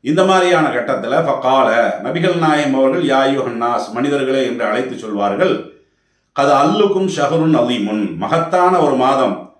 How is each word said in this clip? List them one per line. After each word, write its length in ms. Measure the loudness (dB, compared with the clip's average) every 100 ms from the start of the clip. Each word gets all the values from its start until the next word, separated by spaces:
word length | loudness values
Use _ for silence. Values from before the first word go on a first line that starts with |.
இந்த 240 | 0 0
மாதிரியான 440 | 4 4 4 2 0
கட்டத்துல 580 | -2 -4 -4 -2 -2 0
ஃபகால, 640 | -2 2 2 2 2 0 -2
நபிகள் 360 | -6 -2 0 0
நாயகம் 360 | 0 0 0
அவர்கள், 300 | 2 2 0
"யா 160 | 0 2
அய்யுஹன் 360 | 2 0 -4 -4
நாஸ்", 360 | -2 -2 -4
மனிதர்களே 520 | -4 -2 -2 0 0
என்று 200 | -2 -2
அழைத்து 320 | -4 -4 -4 -8
சொல்வார்கள், 760 | -8 -2 -2 0 0 -2 -6 -20 _ _ _ _ _ -2
"கது 120 | 2
அல்லுக்கும் 560 | 4 2 2 2 2 -2 -2
ஷஹருன் 400 | -2 0 2 2
அலீமுன்", 600 | 2 -2 -2 -2 -4 -6
மகத்தான 600 | -2 -2 0 2 2 2
ஒரு 160 | 2
மாதம் 600 | 2 2 2 0 -2 -10